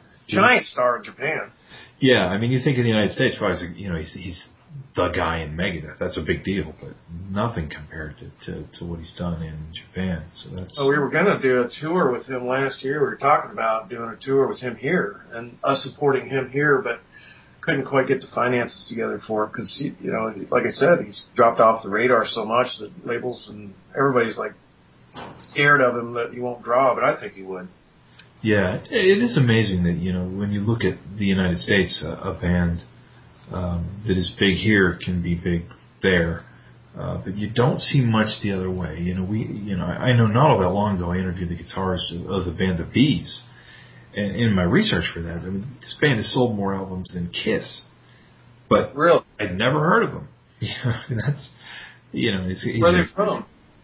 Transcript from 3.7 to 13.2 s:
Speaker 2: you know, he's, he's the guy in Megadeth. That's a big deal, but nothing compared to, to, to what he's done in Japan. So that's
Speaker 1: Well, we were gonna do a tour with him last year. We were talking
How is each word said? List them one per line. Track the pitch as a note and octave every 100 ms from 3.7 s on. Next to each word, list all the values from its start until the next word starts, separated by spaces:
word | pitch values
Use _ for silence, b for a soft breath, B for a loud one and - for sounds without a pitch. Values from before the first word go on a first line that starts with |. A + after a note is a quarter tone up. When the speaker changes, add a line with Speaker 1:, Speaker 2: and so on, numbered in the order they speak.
| E2+
Speaker 2:
you | E2+
know, | E2+
he's, | E2
he's | - F2+ F2 - - - C#3+ - -
the | F2 F2
guy | E2+ E2
in | D#2 D#2
Megadeth. | F#2+ E2 D2 -
That's | F2+ -
a |
big | D2+ D#2
deal, | - G2 E2+ -
but | - - - E2+ F#2+
nothing | G2 A2+ G#2+ D2+
compared | - D2+ D#2+ D2+ D2
to, | - - -
to, | E2+ D#2+ -
to | F2
what | E2+
he's | D#2+ -
done | F2 E2
in | D#2+ D#2 D#2+
Japan. | - - - F#2 E2+ D2+ -
So | - F2+
that's | F#2 -
Speaker 1:
Well, | C#3
we | C#3+
were | C3+
gonna | D3+ G3 C#3+
do | C3 B2+
a | B2 -
tour | D3+ F3+ D3+
with | A#2+ C3
him | C3 B2
last | C3 C3+ -
year. | C3+ D3+
We | C3
were |
talking | A2+